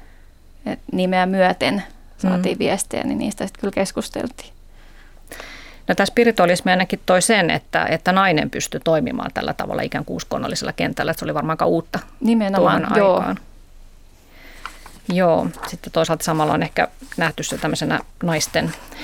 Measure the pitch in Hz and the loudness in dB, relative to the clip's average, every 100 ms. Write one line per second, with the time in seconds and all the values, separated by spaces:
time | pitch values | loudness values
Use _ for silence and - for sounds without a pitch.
0 | - - - - - - - 190 - 185 | -12 -20 -20 -20 -20 -14 -10 -10 -6 -2
1 | 185 185 185 190 185 185 - 202 - - | 0 2 2 4 4 4 0 0 -4 -12
2 | - - 185 180 185 - - 196 - - | -20 -4 0 2 0 0 0 -2 -2 -4
3 | - - 214 - 190 - 202 196 196 - | -2 -2 -4 -4 -6 -6 -4 -2 -2 -2
4 | - - - - - - - - - - | -6 -6 -8 -10 -20 -20 -20 -20 -20 -20
5 | - - - - - - - - - 185 | -20 -20 -20 -18 -16 -18 -20 -10 -2 0
6 | 196 - 233 220 175 180 190 185 185 - | 2 4 4 6 4 4 2 2 2 -2
7 | - 185 175 214 170 160 - 160 160 160 | 2 4 4 4 2 0 0 0 0 0
8 | - 185 196 151 147 143 - 156 - 160 | 2 2 4 2 0 -4 -6 -4 2 2
9 | - - - - 143 - 98 - 160 - | 0 -4 -6 -4 -4 -4 -4 -4 -4 -6
10 | 151 165 - 139 127 - 135 - 170 156 | -6 -8 -6 -6 -4 -6 -6 -4 -4 -2
11 | 147 160 165 151 151 160 170 165 - 185 | -4 -4 -4 -4 -2 0 0 0 -2 -8
12 | - - 220 226 196 196 180 190 - - | -10 -4 2 2 2 2 4 2 2 4
13 | 196 185 185 190 - - - - - - | 4 4 0 -4 -8 -20 -20 -20 -20 -20
14 | - - - - - - - - - - | -20 -20 -20 -20 -20 -18 -18 -18 -20 -14
15 | - 180 180 160 156 - - - - 170 | -4 2 4 4 0 -6 -10 -12 -6 -2
16 | 165 160 - 160 151 160 165 - - - | 0 0 0 0 2 0 -2 0 -2 -2
17 | - - 165 160 151 - 160 156 151 - | -12 -2 -2 -2 -6 -4 -4 -4 -2 -4
18 | - - 175 156 - - 156 - - - | -4 -6 -2 -2 0 -2 -2 -6 -14 -14